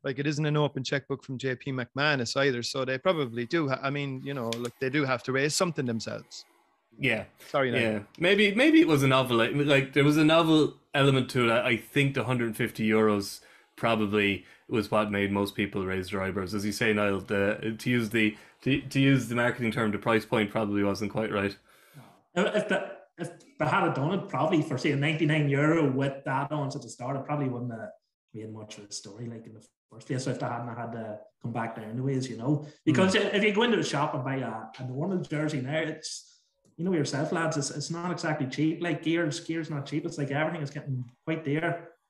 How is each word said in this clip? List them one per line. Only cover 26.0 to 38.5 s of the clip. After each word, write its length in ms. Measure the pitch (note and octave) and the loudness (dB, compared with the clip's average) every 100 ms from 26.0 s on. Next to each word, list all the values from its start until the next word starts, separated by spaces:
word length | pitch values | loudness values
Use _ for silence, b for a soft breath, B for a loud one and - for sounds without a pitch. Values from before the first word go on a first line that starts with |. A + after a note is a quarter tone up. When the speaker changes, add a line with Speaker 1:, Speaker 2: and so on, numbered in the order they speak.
| C#3 - D3 | -2 -4 -4
Speaker 3:
add-ons 500 | C3+ C#3+ D3+ C3+ C#3+ | -4 -2 -4 -4 -6
at 60 | |
the 60 | - | -12
start, 280 | - B2 C#3 | -10 -6 -6
it 80 | |
probably 240 | C3+ D3+ C3 | -4 -2 -2
wouldn't 220 | A#2+ B2 | -4 -6
have 160 | A2+ G#2+ - _ _ _ | -8 -12 -16 _ _ _
made 180 | A2 A2 | -14 -12
much 240 | A2 G#2+ - | -12 -14 -16
of 60 | |
a 80 | G2+ | -14
story, 340 | - G#2+ G2+ A#2 | -14 -14 -12 -12
like, 200 | A2+ A2 | -12 -16
in 80 | |
the 120 | A2 _ _ _ | -20 _ _ _
first 160 | - - | -20 -6
place, 200 | D#3 - | -4 -4
if 120 | - | -4
they 80 | A#2+ | -4
hadn't 300 | A#2+ A#2+ A#2 | -6 -8 -8
had 160 | A2+ | -10
to 260 | A#2 A2 G#2+ - _ | -8 -10 -12 -16 _
come 100 | A#2 | -8
back 240 | A#2 A2+ A#2 | -6 -6 -8
down 200 | G#2+ A#2+ | -8 -4
the 60 | |
ways, 260 | C3+ C3 - | -2 -2 -4
you 80 | A2 | -4
know. 300 | B2+ D3 B B | 0 -2 B B
Because 300 | - E3+ F#3+ | 2 4 4
Speaker 1:
Mm. 180 | - - | 4 2
Speaker 3:
if 80 | G3+ | 2
you 100 | G#3 | 2
go 100 | G3 | 2
into 160 | A#3+ G3 | 2 2
a 60 | |
shop 300 | D3+ C#3+ D#3 | 0 -2 -2
and 100 | D#3+ | -2
buy 120 | C3 C3+ | -2 -4
a, 160 | A#2 A2+ - - | -4 -8 -12 -12
a 40 | B2+ | -10
normal 320 | B2+ F3+ F#3 | -6 -4 -4
jersey 420 | C#3 D3+ D#3 D3+ | -4 -2 -2 -2
now, 160 | B2 D#3 | -2 -2
it's, 640 | D#3 D3+ - - - _ _ _ _ - | -4 -6 -10 -14 -16 _ _ _ _ -6
you 80 | |
know 80 | F3 | 0
yourself, 400 | E3+ C#3 C3+ - | 0 0 -2 -2
lads, 240 | E3+ D#3+ D3+ | 0 0 -2
it's, 140 | C3+ | -4
it's 200 | D3+ C#3 | -6 -6
not 200 | E3 F3 | -6 -4
exactly 340 | E3+ E3 D3+ | -4 -4 -2
cheap. 340 | C3 | -4